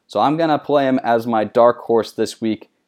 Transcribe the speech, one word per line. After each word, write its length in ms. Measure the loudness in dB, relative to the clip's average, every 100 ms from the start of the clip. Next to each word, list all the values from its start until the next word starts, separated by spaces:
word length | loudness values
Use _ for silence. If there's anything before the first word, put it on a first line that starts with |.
| _
so 140 | -2
I'm 160 | 0 0
gonna 200 | 0 -2
play 280 | 0 0 2
him 140 | 0
as 240 | 0 -2 0
my 160 | -2
dark 380 | 0 4 4 2
horse 300 | 0 0 0
this 300 | -6 -6 -4
week. 280 | -6 -6 -10 _